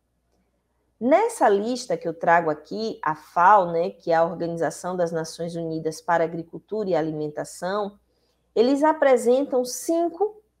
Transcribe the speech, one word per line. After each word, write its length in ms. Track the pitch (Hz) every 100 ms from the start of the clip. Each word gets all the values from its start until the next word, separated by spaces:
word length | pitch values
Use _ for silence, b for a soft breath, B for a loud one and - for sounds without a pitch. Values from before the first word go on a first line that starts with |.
| _ _ _ _ _ _ _ _ _ _
Nessa 520 | 233 330 453 - 254
lista 480 | 202 214 247 - 170
que 100 | 170
eu 60 |
trago 360 | 160 175 170 160
aqui, 520 | 151 - 196 220 -
a 120 | - 156
fao, 540 | - - 175 208 175
né, 200 | 165 185
que 220 | 196 -
é 40 | 165
a 80 |
Organização 720 | 170 170 170 170 151 160 180 180
das 160 | 170
Nações 460 | 165 160 - 170 170
Unidas 420 | 165 160 156 160
para 240 | - 170
a 40 | 165
Agricultura 640 | 170 165 170 - 214 196
e 40 | 165
Alimentação, 1040 | 156 151 151 147 147 - 180 208 208 - _ _ _ _ _ 196
eles 260 | 240 277
apresentam 840 | 302 311 277 247 220 254 294 254 247
cinco 760 | - - 330 339 339 415 - _ _